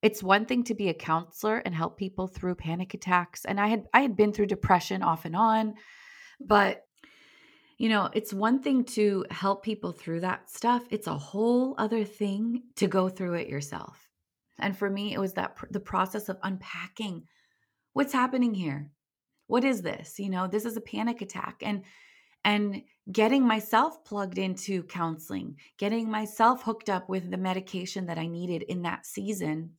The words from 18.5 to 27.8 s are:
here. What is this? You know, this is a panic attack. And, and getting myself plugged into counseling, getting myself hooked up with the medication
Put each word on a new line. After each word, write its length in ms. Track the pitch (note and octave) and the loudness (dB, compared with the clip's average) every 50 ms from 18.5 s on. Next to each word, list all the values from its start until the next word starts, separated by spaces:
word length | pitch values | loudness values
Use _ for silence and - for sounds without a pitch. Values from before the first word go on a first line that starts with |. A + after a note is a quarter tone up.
| G#3+ | 2
here. 360 | F#3+ F3+ D#3 C3+ C#3+ D3 D3 _ _ _ _ _ _ _ _ _ _ _ _ | 0 -2 -2 -4 -4 -8 -12 _ _ _ _ _ _ _ _ _ _ _ _
What 160 | - B3 B3+ | 2 2 4
is 180 | C4+ C4 G#3+ F3 | 4 2 2 -2
this? 360 | E3 G#2 - D#3+ - - - | -6 -6 -6 -10 -14 -10 -6
You 120 | G3 G3 | -4 -2
know, 160 | F#3+ F3+ F#3 | 0 0 0
this 180 | F#3 F3+ G#3+ G#3 | 0 0 0 -2
is 120 | A#3 G#3+ | -2 -6
a 40 | A3+ | -6
panic 420 | - - - G#3 A3 A#3 A#3+ A#3+ G3 | -8 -6 -6 -4 -2 -2 -2 -4 -6
attack. 340 | F#3+ - - - - - _ - | -10 -10 -8 -8 -10 -10 _ -4
And, 220 | - G#3 G3 F#3+ - - - - - _ _ _ _ _ _ _ | -4 -4 -4 -6 -10 -20 -20 -20 -20 _ _ _ _ _ _ _
and 380 | G3+ G#3 G#3 G#3 G3+ G3 G3 - _ _ _ _ - | 2 4 4 2 0 -2 -6 -10 _ _ _ _ -4
getting 360 | F#3 A3 G#3+ A3+ C4 C#4 C4 | 2 4 4 6 6 6 6
myself 580 | A#3+ A3 G#3+ G#3+ - - A3 C4 E4 D#4+ - _ | 6 4 2 0 2 4 4 4 4 0 -6 _
plugged 340 | - G#3 G3+ G3 F#3+ F3+ F#3 | -8 -4 -4 -4 -4 -2 -2
into 460 | F#3+ F#3+ F#3 F#3 - - G3 F#3 F3 | -2 -2 -2 -4 -4 -4 -4 -4 -4
counseling, 720 | F3+ - F3+ E3+ E3 E3 D#3+ - - G2 F#2 - - C#3+ - - - _ | -6 -4 -2 -2 -2 -2 -6 -8 -8 -8 -8 -8 -8 -12 -16 -20 -20 _
getting 340 | - G3+ G#3 A3 A3+ A3+ A3 | -4 -2 0 0 0 -2 -2
myself 520 | G#3+ G#3+ G#3+ G#3 - - A3+ A#3 B3+ B3 - | -2 -4 -4 -6 2 4 6 6 6 4 0
hooked 260 | A3+ A3 G#3+ - - | -4 -4 -4 -2 -2
up 200 | G3 F#3 F#3 - | -2 -2 -2 -2
with 220 | F#3 F#3+ F3 F3+ | -4 -4 -4 -4
the 60 | F#3 | -4
medication 680 | F#3 F#3 F#3+ F#3 F#3 F#3 F#3 - F#3+ | -2 -2 0 -2 -2 -4 -6 -8 -8